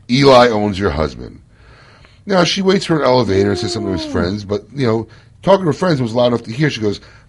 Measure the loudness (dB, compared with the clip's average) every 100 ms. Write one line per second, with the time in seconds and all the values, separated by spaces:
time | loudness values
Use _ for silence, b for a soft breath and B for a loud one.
0 | -4 2 6 6 6 2 -2 -2 -2 -2
1 | -4 -6 -16 -18 _ b b b b b
2 | b b -2 0 0 0 0 0 0 0
3 | 2 2 2 2 0 0 -4 -6 -4 -6
4 | -4 -4 -4 -4 -6 -8 -8 -4 -2 -2
5 | -4 b b -6 0 2 0 -2 -2 -2
6 | -2 0 0 0 -4 -4 -4 -2 -4 -4
7 | b b